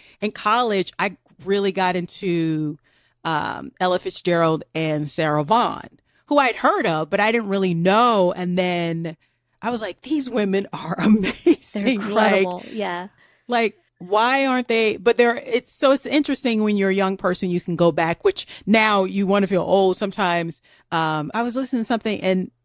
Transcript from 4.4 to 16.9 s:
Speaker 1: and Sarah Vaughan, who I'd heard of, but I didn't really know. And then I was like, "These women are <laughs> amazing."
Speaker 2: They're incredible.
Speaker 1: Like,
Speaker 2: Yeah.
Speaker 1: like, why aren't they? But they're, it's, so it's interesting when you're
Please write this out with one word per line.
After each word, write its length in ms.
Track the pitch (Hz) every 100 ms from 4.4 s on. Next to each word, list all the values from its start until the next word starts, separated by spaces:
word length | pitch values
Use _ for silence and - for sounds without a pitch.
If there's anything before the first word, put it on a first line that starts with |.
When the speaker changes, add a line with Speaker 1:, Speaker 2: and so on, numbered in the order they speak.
| 165 160 -
Speaker 1:
and 360 | 160 160 151 147
Sarah 340 | - 156 151
Vaughan, 560 | 147 226 202 - - _ _ _ -
who 100 | 285
I'd 180 | 262 220
heard 300 | 269 392 226
of, 240 | 156 156
but 100 | 196
I 120 | 214
didn't 160 | 233 202
really 240 | 196 190
know. 580 | 170 180 208 247 214 180
And 260 | - 180 180
then 600 | 180 175 170 165 165 160 _ _ _ -
I 80 | 226
was 120 | 240
like, 200 | 208 -
"These 280 | 254 302 254
women 380 | 226 202 196 196
are 240 | - 160 -
<laughs> 40 |
amazing." 840 | 208 214 190 - 339 - - 208
Speaker 2:
They're 100 | 208 226
incredible. 640 | 208 214 214 190 185 180
Speaker 1:
Like, 60 | -
Speaker 2:
Yeah. 340 | 220 190 175 190 _ _ _ -
Speaker 1:
like, 260 | 240 220 - _ -
why 460 | 180 208 233 277 269
aren't 240 | 254 240
they? 260 | 226 220 -
But 220 | 196 233
they're, 180 | 240 233
it's, 360 | - 233 -
so 180 | - 277
it's 140 | 277 -
interesting 580 | 294 294 269 240 220
when 140 | 214 202
you're 140 | 190